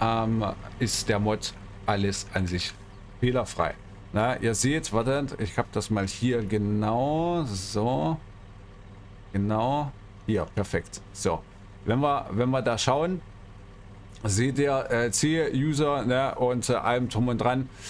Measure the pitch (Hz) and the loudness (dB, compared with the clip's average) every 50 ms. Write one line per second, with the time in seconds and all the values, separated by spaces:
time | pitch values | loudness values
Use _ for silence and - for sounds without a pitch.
0 | 113 113 113 113 113 110 113 110 107 95 - - - - - - 123 104 - - | 2 2 4 4 2 2 2 2 2 0 -2 -4 -8 -10 -4 -2 0 0 0 0
1 | - - 107 101 104 107 107 107 - - - - - - - - - - 104 101 | 0 2 2 4 4 2 2 0 -2 -6 -10 -10 -14 -14 -14 -4 0 0 2 2
2 | 98 98 95 - - - - 95 95 87 90 90 - - - - - - - - | 2 2 0 -2 -4 -4 -2 0 0 0 0 -2 -2 -4 -8 -12 -16 -18 -18 -18
3 | - - - - - 123 123 127 110 - - - 85 76 - - - - - - | -18 -18 -6 -2 0 2 2 2 0 0 0 0 0 0 -2 -6 -12 -16 -16 -16
4 | - - - 104 110 123 127 - 98 113 110 - - 131 147 160 - - 104 113 | -10 -2 0 2 2 2 2 2 2 0 2 2 2 2 2 0 0 0 0 2
5 | 117 127 135 143 143 - - - 110 - - - 117 - - 113 101 - 110 101 | 2 2 2 0 0 -2 -4 -4 -4 -2 0 -2 -2 0 -2 -2 -2 0 0 0
6 | 98 95 - - 120 127 120 117 107 92 110 104 104 104 104 104 107 104 113 120 | 0 0 -2 0 0 2 2 2 0 0 0 2 2 2 2 2 2 2 2 2
7 | 131 143 151 160 170 175 175 170 156 120 101 92 90 - - 104 107 120 131 143 | 2 2 0 0 0 0 0 0 0 -2 -2 -4 -4 -4 0 0 2 2 2 2
8 | 156 160 165 156 - - - - - - - - - - - - - - - - | 2 0 0 -2 -6 -10 -18 -18 -18 -18 -18 -18 -18 -18 -18 -18 -18 -18 -18 -18
9 | - - - - - - - 98 101 104 107 110 113 127 139 147 147 139 - - | -18 -18 -18 -18 -12 -4 -2 0 0 2 2 2 2 2 0 0 -2 -4 -6 -12
10 | - - - - - - 110 101 76 - - 107 98 - - 85 - - - - | -16 -18 -18 -6 -2 0 0 0 0 0 -2 -2 -2 0 -2 -4 -4 -6 -10 -14
11 | - - - - - 98 82 80 - - - - - - - - - 98 110 131 | -14 -14 -8 -2 0 0 0 0 -4 -8 -18 -20 -18 -18 -18 -6 -2 0 2 2
12 | 143 143 143 131 - - - 107 123 127 131 131 113 120 117 104 - - 131 143 | 4 2 2 0 0 -2 0 2 2 2 2 2 2 2 0 2 2 2 2 2
13 | 160 180 185 165 - - - - - - - - - - - - - - - - | 2 0 -2 -4 -6 -10 -16 -18 -18 -18 -18 -18 -18 -18 -18 -18 -18 -18 -18 -18
14 | - - - - - 104 98 107 123 139 123 135 143 143 135 135 - - 120 117 | -18 -18 -12 -4 -2 0 2 4 4 4 4 4 4 4 4 2 2 2 2 2
15 | 120 120 - - - 151 160 165 156 131 - 131 139 156 151 139 156 143 143 139 | 2 2 2 2 2 4 4 4 2 2 2 2 2 2 2 4 4 4 4 2
16 | 107 123 123 131 135 127 - - 123 123 127 120 107 - 123 104 - 113 120 127 | 2 2 4 4 2 2 2 2 2 2 2 2 2 2 2 2 2 2 2 2
17 | 127 107 - 110 120 123 120 - 110 123 127 131 131 - - - - - | 2 0 0 2 2 2 2 2 2 2 2 2 0 -4 -8 -14 -14 -14